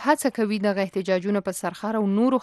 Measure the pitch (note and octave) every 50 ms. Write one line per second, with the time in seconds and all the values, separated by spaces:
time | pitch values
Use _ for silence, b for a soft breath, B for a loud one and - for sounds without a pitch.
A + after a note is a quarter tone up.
0 | - B3+ D#4 D4+ - C4+ - - A3 G3+ G#3+ G#3+ G3 G#3 G3 G3 G3 F3+ - G3
1 | F#3 F#3+ F#3+ F#3 F3 G3+ G3+ G3+ F#3+ G3 F3+ - - F3+ F#3 - - G#3 A3 A3
2 | G#3+ G3 G3 G#3 A#3 C4 C4 B3